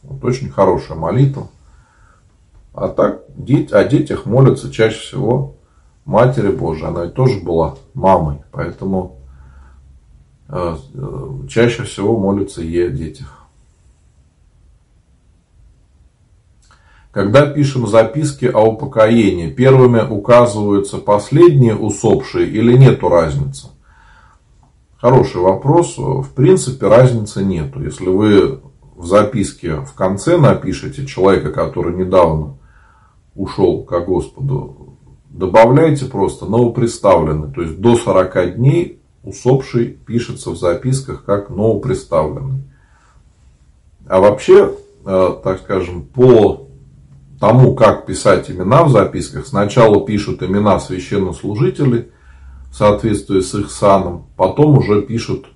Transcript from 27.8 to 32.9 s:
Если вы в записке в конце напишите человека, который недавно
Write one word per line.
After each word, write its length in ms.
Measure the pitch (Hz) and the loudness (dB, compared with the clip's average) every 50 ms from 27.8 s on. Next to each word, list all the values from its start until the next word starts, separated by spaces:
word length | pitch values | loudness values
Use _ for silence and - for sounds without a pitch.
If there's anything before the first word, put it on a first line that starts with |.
Если 260 | 69 73 73 - 95 | -10 -10 -10 -6 -4
вы 520 | 90 92 98 107 107 101 95 - - 69 - _ - _ _ _ - _ | -2 0 2 2 4 4 4 4 2 -4 -8 _ -20 _ _ _ -20 _
в 100 | - 85 | -16 -6
записке 720 | 85 95 104 104 104 - 107 98 - - _ - 85 78 71 | 0 2 2 2 2 -2 -4 -4 -4 -6 _ -8 -8 -8 -8
в 120 | 69 - - | -10 -14 -8
конце 440 | - 95 92 101 98 - 160 175 | -4 -4 -4 -4 -4 -2 0 2
напишите 680 | 170 143 107 95 - - 95 90 - - - - 71 67 | 4 4 2 2 0 -4 -8 -8 -8 -10 -12 -12 -12 -14
человека, 460 | - - - 90 98 95 78 73 71 | -12 -4 0 2 2 2 2 -2 -4
который 440 | 64 73 82 - - 90 82 87 85 | -4 -4 -6 -4 -4 -6 -6 -6 -4
недавно 600 | 90 92 90 95 92 87 80 80 78 76 73 - - _ _ _ _ _ _ | -4 -4 0 2 2 4 4 0 -2 -6 -8 -14 -20 _ _ _ _ _ _